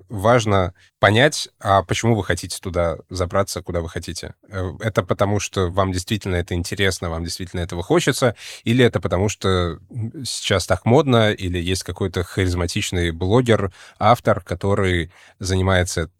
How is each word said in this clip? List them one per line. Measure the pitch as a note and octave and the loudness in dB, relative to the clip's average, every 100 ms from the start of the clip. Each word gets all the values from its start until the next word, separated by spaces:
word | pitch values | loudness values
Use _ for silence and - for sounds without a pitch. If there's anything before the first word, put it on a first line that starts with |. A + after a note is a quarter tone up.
| - | -10
важно | G#2+ G#2 A#2+ G#2+ G2 F2+ - _ _ | 0 4 4 4 2 0 -4 _ _
понять, | G2+ A2 D3 - - _ | 4 6 4 2 -8 _
а | G2+ G2 | 2 2
почему | F2+ G#2+ A2+ | 2 0 2
вы | A2 | 0
хотите | F#2 F2+ F#2 - | 0 -4 -6 -10
туда | G2 F2 E2+ - - | -6 -2 -2 -4 -8
забраться, | F#2 F2+ G2 G2+ - | -6 -2 -2 -2 -6
куда | F#2 F2 | -6 -6
вы | E2 | -6
хотите. | F2+ E2+ E2 - - _ | -8 -10 -10 -14 -16 _
Э, | G2 F#2 D2 | -8 -8 -6
это | A2 - | -4 -2
потому, | F#2 G#2+ G2+ G#2 | -2 0 0 0
что | - - F2+ | -2 -2 0
вам | F#2+ F#2+ | 0 0
действительно | F#2 - G#2+ G2+ F2+ | -2 -4 -4 -2 -2
это | E2+ | -2
интересно, | F2+ E2+ G2+ G2 - F2 | -4 -4 -2 -2 -2 -6
вам | E2 | -6
действительно | E2+ - F#2 F2+ | -6 -8 -8 -8
этого | E2+ F2 | -6 -6
хочется, | - E3 D#3 C3 B2+ - - - | 0 2 2 0 0 -2 -10 -8
или | - B2 | 0 4
это | A#2+ G2+ | 4 2
потому, | - F2+ G2+ | -2 0 0
что, | - G2 F#2 F2 D#2+ - | -2 0 0 0 -4 -12
м, | B2 A2 D#3 | -10 -10 -8
сейчас | B2 - - F#2+ - | -10 -8 -2 0 0
так | F#2 | -2
модно, | A2+ C3 D3 A#2+ G#2+ | 4 4 6 4 4
или | G2 F#2 F2+ | 0 -4 -2
есть | E2+ F#2 | -2 -2
какой-то | - - G2 F#2 | -4 -6 -4 -4
харизматичный | F2 - F#2 F2+ E2+ A2 - F2+ E2+ | -4 -2 -2 0 -2 -4 -4 -2 -2
блогер, | E2 F#2 A#2 B2 B2+ G2 - - - | -2 2 2 4 2 2 -6 -20 0
автор, | G#2 B2 - G2 | 4 4 2 0
который | - F2+ G2 G2+ F#2+ F2 E2 - - _ | -2 -4 0 2 2 0 -2 -10 -20 _
занимается | F#2 F#2 F#2 F#2 F2 - E2 _ | -4 0 2 2 2 -2 -6 _